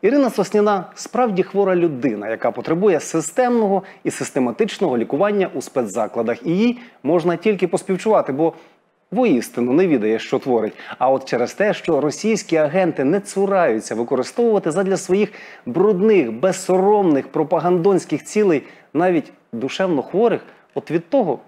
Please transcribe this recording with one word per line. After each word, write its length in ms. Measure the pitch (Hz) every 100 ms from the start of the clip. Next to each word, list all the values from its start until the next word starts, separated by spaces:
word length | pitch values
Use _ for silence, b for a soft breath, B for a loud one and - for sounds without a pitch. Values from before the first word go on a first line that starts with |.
Ірина 280 | 190 285 262
Сосніна 560 | - 185 208 208 196 170 -
справді 480 | - 226 247 185
хвора 320 | 180 190 196 185
людина, 540 | 170 135 123 107 104
яка 220 | 113 120
потребує 480 | 113 110 165 208 156
системного 840 | - 165 156 - 247 240 214 196 185 B
і 80 | -
систематичного 840 | - 131 - 123 117 - - 180 123
лікування 520 | 113 143 202 208 185
у 80 | 135
спецзакладах. 840 | - - 117 98 107 117 117 110 -
І 100 | 175
їй 220 | 233 240 B B
можна 320 | 131 175 165 170
тільки 320 | 220 196 175
поспівчувати, 680 | 185 - 185 220 196 143
бо 200 | 135 160 - B B _ _ _
воістину 600 | 196 247 131 107 - 120
не 140 | 139 190
відає, 320 | 143 107 110
що 200 | - 135
творить. 340 | 139 120 107 - B B
А 120 | 127
от 160 | 135 135
через 280 | 120 120
те, 200 | - 208
що 280 | 175 - 151
російські 540 | 147 135 214 214 - 160
агенти 480 | 151 175 185 -
не 160 | 135 196
цураються 760 | 202 196 196 196 165 110 - 113
використовувати 760 | 120 135 120 - 233 208 185
задля 260 | 156 190 190
своїх 340 | - 190 208 B B B -
брудних, 680 | 120 202 185 220 202 120
безсоромних 960 | 113 180 180 - 185 190 214 185 139 -
пропагандонських 960 | 151 151 165 170 180 170 185 - 147
цілей 400 | - 214 208 151 B B B
навіть 380 | 143 180 170 - - _
душевно 480 | 117 131 - 190 151
хворих, 400 | - 180 233 147 - B B -
от 160 | -
від 180 | 160 170
того 300 | 277 190 120